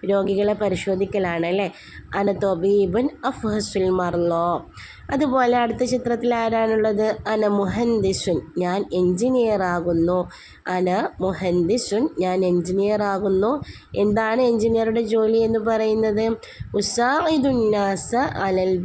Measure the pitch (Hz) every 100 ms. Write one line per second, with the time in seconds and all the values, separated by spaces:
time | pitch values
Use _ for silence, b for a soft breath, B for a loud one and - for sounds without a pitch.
0 | 185 196 196 196 208 208 202 185 196 190
1 | 196 202 185 170 170 190 190 B B B
2 | B 190 202 196 196 175 190 202 190 202
3 | 277 - 247 - 220 214 202 202 185 185
4 | 175 175 175 170 175 170 - B B B
5 | B 277 294 262 247 240 233 220 247 247
6 | 233 233 240 233 226 226 226 220 220 208
7 | 214 214 208 220 214 202 190 196 240 226
8 | 190 185 - 170 - - 180 190 - 180
9 | 180 180 247 254 226 208 185 175 175 170
10 | 170 180 180 B B B - 185 180 190
11 | 311 - 190 160 185 175 170 240 - 202
12 | 302 - 185 185 180 175 170 190 202 214
13 | 202 196 202 190 208 285 B B B -
14 | 208 208 220 233 254 233 226 226 226 226
15 | 214 226 220 226 226 226 214 220 220 220
16 | 220 208 226 226 B B B 202 202 -
17 | 240 302 339 311 269 247 220 208 196 190
18 | - 240 277 - 190 185 185 185